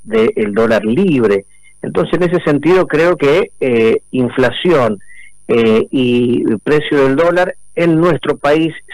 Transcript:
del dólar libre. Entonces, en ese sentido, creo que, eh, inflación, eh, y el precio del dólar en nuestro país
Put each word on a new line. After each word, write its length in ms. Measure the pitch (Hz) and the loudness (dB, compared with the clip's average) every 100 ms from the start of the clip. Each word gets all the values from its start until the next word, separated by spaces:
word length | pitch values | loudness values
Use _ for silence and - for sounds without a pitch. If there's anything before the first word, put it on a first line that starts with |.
del 500 | - 110 110 - 107 | -4 0 0 0 -2
dólar 300 | 101 113 107 | 0 0 0
libre. 640 | 107 131 196 135 110 98 - - - - | 0 0 0 2 2 0 -4 -18 -20 -14
Entonces, 340 | - 185 170 165 | -8 -4 -2 -2
en 80 | |
ese 200 | 175 175 | 0 0
sentido, 420 | 160 143 156 185 175 | 0 0 2 2 2
creo 300 | 151 170 165 | 0 0 2
que, 360 | 143 165 - - | 2 2 -2 -4
eh, 400 | 131 117 113 - - | -2 2 2 0 -2
inflación, 880 | 127 123 131 123 - 175 156 117 101 - - - - - | -4 -2 0 -2 0 0 2 0 -2 -10 -18 -20 -12 -2
eh, 400 | 117 113 110 - | 0 2 2 0
y 540 | 135 123 120 120 120 - | -2 0 2 0 0 -2
el 140 | 107 | -4
precio 440 | 135 151 - 147 | -2 -2 0 0
del 120 | 135 139 | 2 2
dólar 400 | 170 175 180 - - - | 0 0 -2 -6 -10 -2
en 200 | 170 160 | 0 2
nuestro 420 | 175 143 151 - | 2 0 -4 -2
país 360 | 143 160 160 - - | 0 0 -2 -6 -16